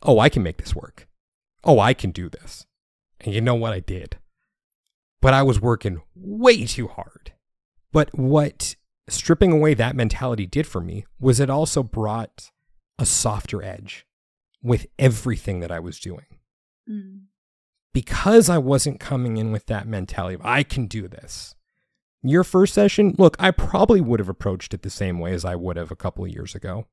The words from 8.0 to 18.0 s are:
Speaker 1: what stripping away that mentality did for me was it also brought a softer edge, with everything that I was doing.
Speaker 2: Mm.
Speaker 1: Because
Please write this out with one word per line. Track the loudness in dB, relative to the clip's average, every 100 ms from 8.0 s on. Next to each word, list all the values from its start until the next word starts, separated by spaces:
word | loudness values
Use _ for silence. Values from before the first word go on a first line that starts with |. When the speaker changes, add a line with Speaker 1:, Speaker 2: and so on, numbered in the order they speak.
| 2 0
Speaker 1:
what | 2 2 2 -4 -10 -12 _ _ -12
stripping | -4 0 4 4
away | 4 4
that | 2 0 -2
mentality | -2 -2 -4 -4 -4
did | -4 -4
for | -6
me | -8 -10 -14 -2
was | 2 4
it | 2
also | 0 -2 -2
brought | -4 -4 -4 -4 -8 -14 -20 _ _ _ _ -6
a |
softer | -2 0 -2 -4 -6 -10
edge, | -10 -14 -16 -20 _ _ _ _ _ _
with | -2 -2 -2 0
everything | 2 2 -2 -6 -6 -6
that | -6
I | -8
was | -10 -12
doing. | -14 -16 -18 -20 _ _ _ _ -14
Speaker 2:
Mm. | -14 -14 -20 -20 _ _ _ _ _ _
Speaker 1:
Because | -6